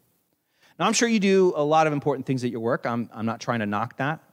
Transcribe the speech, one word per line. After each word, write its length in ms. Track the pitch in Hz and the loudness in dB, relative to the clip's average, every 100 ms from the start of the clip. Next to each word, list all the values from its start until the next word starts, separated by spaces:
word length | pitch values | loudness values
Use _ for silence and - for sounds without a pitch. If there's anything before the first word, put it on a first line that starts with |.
| _ _ _ _ _ _ _ - | _ _ _ _ _ _ _ -4
Now, 80 | 185 | -2
I'm 80 | |
sure 120 | 220 233 | 0 2
you 140 | 226 | 2
do 320 | 196 190 180 | 4 4 4
a 80 | 151 | 2
lot 240 | 147 156 156 | 2 4 2
of 60 | |
important 320 | 147 151 131 | 0 -2 -4
things 180 | 131 131 | -2 -2
at 80 | 123 | -2
your 100 | 117 | -4
work. 260 | 113 147 127 | -2 -2 -2
I'm, 240 | 117 113 | -4 -6
I'm 140 | 113 113 | -6 -6
not 140 | 113 | -6
trying 180 | - 120 | -4 -4
to 80 | 104 | -2
knock 320 | 104 117 - | -4 -4 -4
that. 220 | 135 160 _ | -6 -6 _